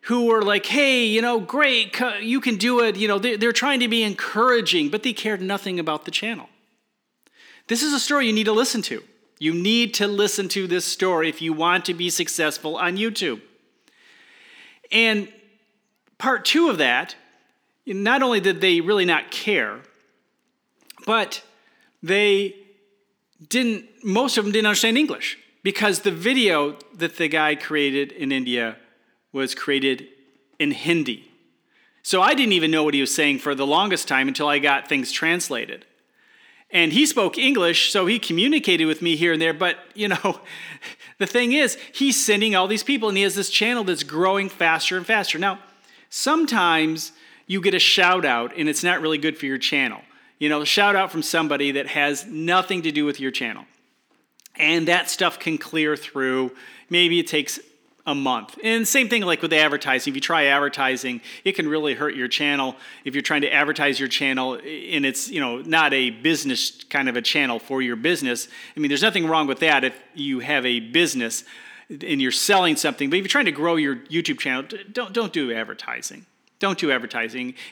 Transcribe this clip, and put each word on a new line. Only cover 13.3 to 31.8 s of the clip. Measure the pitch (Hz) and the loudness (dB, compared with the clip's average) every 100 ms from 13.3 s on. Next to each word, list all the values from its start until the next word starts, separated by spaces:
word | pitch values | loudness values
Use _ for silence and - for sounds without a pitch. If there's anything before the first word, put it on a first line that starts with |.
| 110 - _ _ _ _ _ _ - _ - - - - _ - | -6 -10 _ _ _ _ _ _ -20 _ -20 -20 -20 -20 _ -2
And | 220 226 214 196 - _ _ _ _ _ _ _ _ | 4 4 2 -2 -14 _ _ _ _ _ _ _ _
part | 254 240 | -2 0
two | - 302 339 | 2 2 2
of | 190 | 2
that, | 135 123 170 - _ _ _ _ _ _ - | 2 2 -2 -12 _ _ _ _ _ _ -8
not | 196 202 269 | -4 0 2
only | 262 226 | 2 2
did | 185 175 | 2 2
they | 185 170 | 2 2
really | 170 208 | 2 2
not | 180 160 - | 2 0 -2
care, | - - 196 110 110 - _ _ _ _ _ _ _ _ _ _ - - | -8 -2 -2 -2 -6 -16 _ _ _ _ _ _ _ _ _ _ -14 -2
but | 226 196 - - _ _ _ _ _ | -2 -2 -6 -14 _ _ _ _ _
they | 160 196 208 196 202 - - _ _ _ _ _ _ _ 156 | -2 2 4 2 0 -6 -20 _ _ _ _ _ _ _ -4
didn't, | 247 240 208 - _ | -2 0 -2 -8 _
most | 214 196 262 - | -2 0 2 0
of | |
them | 208 | 0
didn't | 208 214 | 2 2
understand | 202 226 233 | 2 2 2
English | 302 156 - - _ _ | 0 -2 -8 -10 _ _
because | 190 196 208 180 | -6 0 0 2
the | 202 | -2
video | 165 190 262 220 160 147 147 - | -2 0 2 4 2 0 -4 -18
that | 196 165 - | -6 -6 -2
the | 160 | -2
guy | 156 156 | 0 0
created | 147 - 156 143 135 139 | -2 -2 0 0 0 -4
in | - 135 | -4 -4
India | 135 123 120 117 110 _ _ _ _ _ | -2 -2 -2 -2 -6 _ _ _ _ _
was | 139 131 | -6 -4
created | - - 139 135 127 - _ _ _ _ _ | -4 -2 0 0 -2 -8 _ _ _ _ _
in | 147 | -2
Hindi. | 143 156 170 135 107 - _ _ _ _ _ | -2 0 0 0 -6 -12 _ _ _ _ _